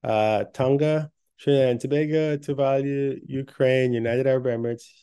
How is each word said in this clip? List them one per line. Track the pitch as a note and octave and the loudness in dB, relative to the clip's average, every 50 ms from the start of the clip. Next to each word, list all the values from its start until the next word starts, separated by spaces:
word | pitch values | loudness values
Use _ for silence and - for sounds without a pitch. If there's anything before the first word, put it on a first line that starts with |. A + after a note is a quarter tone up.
| - | -4
uh, | A#2+ A2 G#2+ G#2+ A2 G#2+ G2+ G#2 - _ | 0 0 2 2 2 2 0 -2 -6 _
Tonga, | - C3+ C3 C#3 C#3 D3+ D3+ D#3 D#3 D3+ D3+ _ _ _ _ _ _ | -2 0 2 2 2 2 0 0 -2 -4 -6 _ _ _ _ _ _
Trinidad | - D3 C#3+ C#3 C3 B2+ | 0 2 2 4 4 2
and | B2 A#2+ | 0 -2
Tobago, | - C#3 C#3+ D3 D#3 D3+ D#3 D#3 D#3 D#3 D3 | -2 -2 -2 -2 0 0 0 0 0 0 -2
Tuvalu, | C#3+ C#3+ - C#3+ C3+ C#3 C3+ C#3 C#3 C#3 C#3+ C#3 C#3 C#3 C#3 C3 - - | -4 -4 -6 -2 -2 0 0 0 0 -2 -2 -4 -2 -2 -4 -4 -8 -10
Ukraine, | - C3+ C3+ C3+ - - - C3+ B2+ C3 C3 B2+ B2+ | -8 -8 -8 -8 -10 -2 0 2 2 4 4 2 2
United | B2 A#2 A2+ A#2 A#2 B2 C3 | 0 0 -2 0 -2 0 2
Arab | C3+ C3 C3 B2+ | 2 0 0 0
Emirates | B2+ A#2 A2+ A#2 A#2 A#2+ A#2+ - - _ _ | -2 -4 -2 -4 -6 -6 -8 -10 -20 _ _